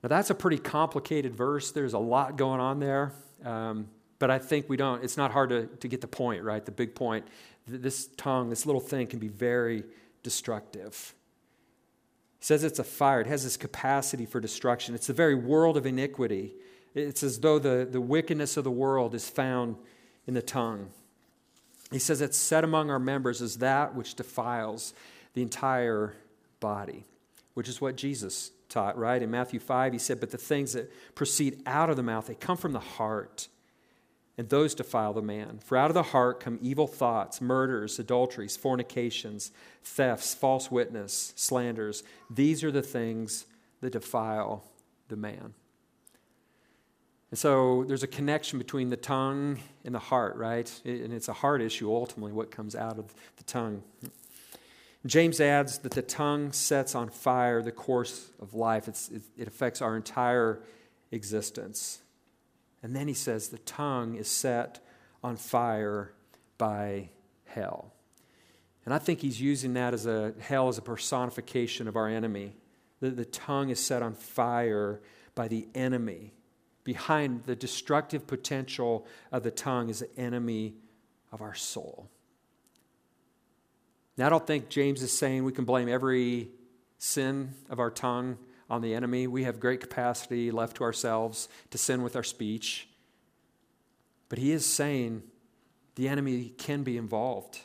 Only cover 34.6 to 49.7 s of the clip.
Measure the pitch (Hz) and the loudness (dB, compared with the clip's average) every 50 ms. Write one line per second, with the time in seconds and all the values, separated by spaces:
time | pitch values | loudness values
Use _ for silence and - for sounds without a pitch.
34.6 | 151 151 151 - 120 - - 117 107 107 101 110 107 107 104 107 107 110 113 110 | 4 4 2 -4 -6 -2 0 0 0 2 0 -2 -2 -2 -4 -6 -8 -10 -12 -16
35.6 | - - 135 127 139 156 165 180 156 - - 135 123 123 123 - - 127 117 110 | -4 2 4 6 6 6 6 4 2 4 6 6 6 6 4 0 -4 -6 -6 -2
36.6 | 117 123 135 139 156 143 - - 135 120 117 110 95 - - - 131 123 127 131 | -2 -2 2 2 2 2 2 2 2 2 4 2 0 -2 -6 -4 0 2 4 4
37.6 | 131 131 131 110 104 107 - - 117 - 127 123 127 127 127 - 104 104 - - | 4 2 0 -2 -2 -4 -6 -6 -2 2 4 4 4 2 0 -8 -8 -8 -8 -2
38.6 | - 139 127 123 120 - - 131 120 120 110 - - 110 104 104 - - - - | 0 0 0 0 0 -2 -2 -2 -2 0 -2 -4 -8 -8 -10 -10 -10 -12 -12 -18
39.6 | - - - _ _ - - - 135 127 117 107 - - - - - 135 131 131 | -20 -20 -20 _ _ -8 0 2 4 4 4 0 -2 -6 -4 2 4 4 4 4
40.6 | 131 - 123 120 120 98 113 110 101 98 - - - - - - - - 135 127 | 0 0 2 2 2 2 -2 -8 -6 -4 -4 -4 -4 -6 -6 -4 -2 2 2 2
41.6 | 120 120 113 110 110 107 104 - - - - - - - 117 120 139 151 160 147 | 0 0 -2 -2 -4 -4 -6 -8 -12 -14 -20 -20 -18 -6 2 4 4 4 4 2
42.6 | 160 156 139 139 131 - - 123 117 113 113 113 113 110 - - - _ - _ | 0 0 0 0 -2 -2 -4 -4 -2 -2 -2 -4 -4 -4 -6 -8 -8 _ -20 _
43.6 | _ _ _ _ - 127 120 117 - - - 120 110 110 110 110 101 104 110 107 | _ _ _ _ -6 -4 -4 -4 -6 -2 -2 0 0 0 0 -2 -2 -2 -4 -6
44.6 | - - - - _ _ _ _ _ _ 113 107 104 104 101 95 98 107 107 _ | -8 -18 -20 -20 _ _ _ _ _ _ -8 -8 -8 -8 -8 -10 -14 -16 -18 _
45.6 | _ _ _ _ _ _ _ _ _ - _ _ _ _ _ _ _ _ _ _ | _ _ _ _ _ _ _ _ _ -20 _ _ _ _ _ _ _ _ _ _
46.6 | _ _ _ _ _ _ _ _ _ _ _ _ _ _ - - - 151 139 135 | _ _ _ _ _ _ _ _ _ _ _ _ _ _ -8 2 4 6 6 8
47.6 | 131 127 127 127 127 127 135 131 135 135 - - 143 143 147 151 151 - - 131 | 8 6 6 4 4 2 0 -2 -2 -4 -4 -2 0 0 0 0 -2 -4 -6 -6
48.6 | 123 - - 139 127 123 123 120 - - 139 131 131 135 139 139 143 143 143 120 | -6 -4 -2 -2 0 0 -2 -4 -2 -2 0 0 0 0 0 -2 -2 -2 -2 -4
49.6 | - - | -8 -16